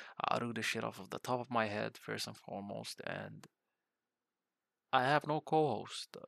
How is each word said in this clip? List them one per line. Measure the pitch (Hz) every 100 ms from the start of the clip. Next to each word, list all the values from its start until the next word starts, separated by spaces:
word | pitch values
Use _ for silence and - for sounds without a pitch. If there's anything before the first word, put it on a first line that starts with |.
| - -
I | - -
do | 120
this | 120 107
shit | 113
off | 110 107
of | 95
the | -
top | - 123
of | 117
my | 117 107
head | 104 110 -
first | - 107 -
and | 110
foremost, | - 101 101 110 110 -
and | - 98 104 104 - _ _ _ _ _ _ _ _ _ _ _ _ _ _
I | 131
have | 127 147 151
no | 151
co-host. | - 156 147 104 - - - -